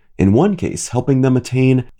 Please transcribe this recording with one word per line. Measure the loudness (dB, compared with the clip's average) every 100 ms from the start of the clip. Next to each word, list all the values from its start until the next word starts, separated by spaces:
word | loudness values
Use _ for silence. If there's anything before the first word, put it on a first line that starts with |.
| _ -2
In | 2
one | 4 2
case, | 0 -6 -8 -8
helping | -4 0 0
them | 2 0
attain | -2 0 2 2 -2